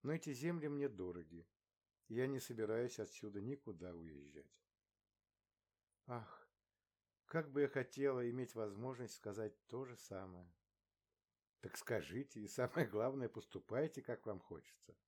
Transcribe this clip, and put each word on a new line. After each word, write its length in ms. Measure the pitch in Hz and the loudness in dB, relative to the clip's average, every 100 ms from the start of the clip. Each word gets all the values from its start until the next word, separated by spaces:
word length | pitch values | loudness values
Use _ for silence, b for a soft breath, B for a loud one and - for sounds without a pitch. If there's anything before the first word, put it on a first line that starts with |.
Но 100 | 127 | 2
эти 200 | 160 160 | 0 0
земли 340 | 127 156 170 151 | 0 2 2 2
мне 200 | 143 143 | 4 2
дороги, 600 | 101 92 87 78 85 82 _ _ _ _ _ _ | 2 -2 -2 -6 -12 -16 _ _ _ _ _ _
и 80 | 113 | 2
я 120 | 131 | 4
не 120 | 135 | 2
собираюсь 600 | - 117 107 110 120 - | -2 0 2 4 2 0
отсюда 420 | 101 - 107 101 | -4 -4 -6 -4
никуда 540 | 104 139 - 87 87 87 | -2 -4 -6 -8 -8 -8
уезжать. 640 | 82 73 71 73 69 - _ _ _ _ _ _ _ _ _ _ _ _ _ _ - | -8 -10 -14 -16 -16 -20 _ _ _ _ _ _ _ _ _ _ _ _ _ _ -6
Ах, 420 | 120 110 - - _ _ _ _ _ _ _ - | -6 -6 -14 -20 _ _ _ _ _ _ _ -4
как 260 | 160 151 | -2 2
бы 100 | 139 | 6
я 60 | 139 | 6
хотела 640 | 139 123 - 139 131 120 | 4 0 4 4 6 2
иметь 260 | 123 123 113 | 2 -2 0
возможность 600 | 107 98 123 123 120 - | -2 0 -4 -4 -8 -6
сказать 380 | 104 101 110 - _ | -6 -2 -2 -4 _
то 180 | 117 131 | -6 -6
же 100 | 120 | -10
самое. 580 | - 95 95 90 87 85 _ _ _ _ _ _ _ _ _ _ | -8 -6 -6 -10 -14 -20 _ _ _ _ _ _ _ _ _ _
Так 160 | 92 - | -8 -8
скажите, 640 | - 110 - 117 139 117 | 0 0 2 -4 -4 -6
и 60 | 104 | -6
самое 380 | - 123 - 131 | 2 2 4 4
главное, 440 | 104 120 135 117 | 6 4 4 -2
поступайте, 720 | - - 95 - 110 160 160 | -2 -8 -10 -2 2 2 0
как 240 | - 120 - | -4 -4 -2
вам 140 | 98 | -4
хочется. 580 | - 82 - - - - | -6 -10 -10 -20 -20 -20